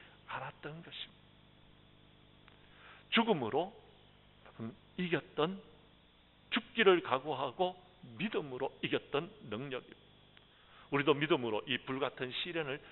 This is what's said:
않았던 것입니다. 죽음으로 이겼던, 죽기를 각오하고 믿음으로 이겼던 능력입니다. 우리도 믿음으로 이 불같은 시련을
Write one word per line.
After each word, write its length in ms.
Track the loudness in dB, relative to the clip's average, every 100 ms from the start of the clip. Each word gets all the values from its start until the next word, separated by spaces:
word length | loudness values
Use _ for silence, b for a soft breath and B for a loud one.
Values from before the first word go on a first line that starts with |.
| B B -12
않았던 560 | -10 -10 -10 -12 -12
것입니다. 360 | -14 -14 -14 -16 -20 -20 -20 -20 -20 -20 -20 -20 -20 -20 -20 -20 -20 B B B B B B
죽음으로 800 | 4 6 4 4 2 0 -6 -20 -20 -20 -20 -20 -20 -20 -10 -10 -10 -14 -4
이겼던, 680 | -2 -2 -2 -2 -2 -2 -14 -20 -20 -20 -20 _ -20 -20 -4
죽기를 520 | -4 -2 4 8 8
각오하고 760 | 4 -2 0 -4 -4 0 -2 -2 -20 -20 -16 -6
믿음으로 580 | -4 -2 -4 -4 -6 -4
이겼던 480 | -2 -2 0 -4 -4 -12 -8
능력입니다. 480 | -8 -6 -8 -10 -20 -20 -20 -20 -20 B B B B B
우리도 240 | 2 4
믿음으로 480 | 4 4 2 2 -2 0
이 120 | -4
불같은 540 | -2 -2 -2 -4 -6
시련을 480 | -6 -6 -4 -6 -8 B